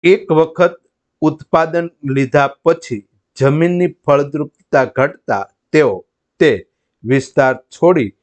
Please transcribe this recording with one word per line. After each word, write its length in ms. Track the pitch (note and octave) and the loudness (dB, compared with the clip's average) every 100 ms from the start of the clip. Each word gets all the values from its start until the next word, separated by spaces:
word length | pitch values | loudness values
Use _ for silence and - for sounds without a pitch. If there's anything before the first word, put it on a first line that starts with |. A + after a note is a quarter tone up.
એક 280 | E3+ G3 - | 2 2 2
વખત 440 | D#3+ D#3+ D#3+ F3 F3 _ _ _ _ | 0 0 0 -2 -2 _ _ _ _
ઉત્પાદન 680 | D#3 D#3 - E3+ E3 E3+ E3+ _ C#3+ C3+ | -4 -4 -4 -2 0 -4 -6 _ -6 -2
લીધા 320 | C3 D3 C#3 - E3+ | 0 0 0 -2 -2
પછી 420 | E3 - A2 - _ _ - | -2 -4 -12 -12 _ _ -2
જમીનની 560 | C3+ D3 E3+ F3 F3+ - - | 0 2 0 0 -2 -4 0
ફળદ્રુપતા 800 | C#3+ C#3+ D3 D3 _ _ C#3+ B2+ | 0 0 -6 -10 _ _ -2 -2
ઘટતા 580 | - C#3+ D3 - G#2+ G2 _ _ | -2 -4 -4 -6 -6 -6 _ _
તેઓ 340 | D3+ C#3 F#2 - _ _ _ | 0 2 -2 -10 _ _ _
તે 280 | D#3+ G#2 - _ _ _ | 0 0 -6 _ _ _
વિસ્તાર 520 | A2 C3+ C3 - C3 B2+ _ - | -2 -2 -2 -2 0 -2 _ -2
છોડી 400 | F3 F3+ G#2+ _ | 0 2 -2 _